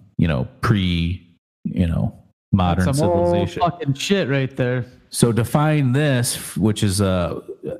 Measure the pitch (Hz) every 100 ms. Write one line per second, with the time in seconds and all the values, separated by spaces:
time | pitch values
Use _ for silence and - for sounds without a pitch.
0 | - - 85 67 64 - - 104 90 85
1 | 82 90 - _ _ _ - - 85 -
2 | - - _ _ _ 95 87 87 - 139
3 | 170 170 175 175 170 175 175 - 143 135
4 | - 196 131 139 131 - 123 127 110 -
5 | _ - 120 113 110 151 156 151 131 135
6 | 151 123 127 - - - 110 104 104 92
7 | 98 92 82 - - - -